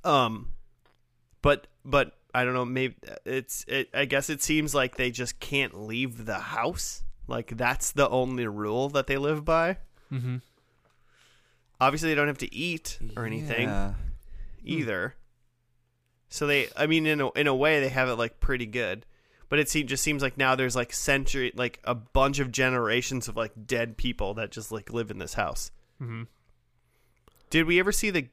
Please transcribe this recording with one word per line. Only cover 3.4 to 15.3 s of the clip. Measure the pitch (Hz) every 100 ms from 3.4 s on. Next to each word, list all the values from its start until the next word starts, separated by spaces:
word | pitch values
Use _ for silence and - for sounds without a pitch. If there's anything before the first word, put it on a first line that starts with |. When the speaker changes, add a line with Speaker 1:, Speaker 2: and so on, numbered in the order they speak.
| 131 - -
Speaker 1:
it, | 135 -
I | -
guess | 139 139 139
it | 147
seems | - 156 151
like | 139 131 -
they | 127
just | 120 123 -
can't | - 139 131
leave | 92 107 117 131 117 110
the | 95
house. | - 113 123 - - - - - -
Like, | 120 - 113
that's | 123 139 -
the | 143 139
only | 127 127 127 117
rule | 104 104 117 139
that | 143 135
they | 139
live | 143 151
by. | 151 165 170 190 - _ _
Speaker 2:
Mm-hmm. | 135 123 123 _ _ _ _ _ _ _ _ _ _ _ _ _ _
Speaker 1:
Obviously, | 131 151 160
they |
don't | 147 147
have | 139
to | 131
eat | - 170 160 - - 110 110
or | 113
anything | 113 156 113 117
Speaker 3:
Yeah. | 101 98 98 - - - - - -
Speaker 1:
either. | - 165 123 95 110 - -